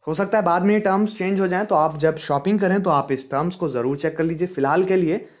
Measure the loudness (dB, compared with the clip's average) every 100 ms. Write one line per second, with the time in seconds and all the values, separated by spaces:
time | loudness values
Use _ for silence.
0 | -4 -2 0 2 2 2 4 2 2 2
1 | 0 -2 -2 0 0 -2 0 2 2 2
2 | 0 0 -2 -2 0 0 2 0 2 0
3 | 0 -4 -2 -4 -2 -4 -4 -2 -2 -2
4 | -4 -2 -2 -2 -4 -2 0 2 2 2
5 | 2 -2 -6 _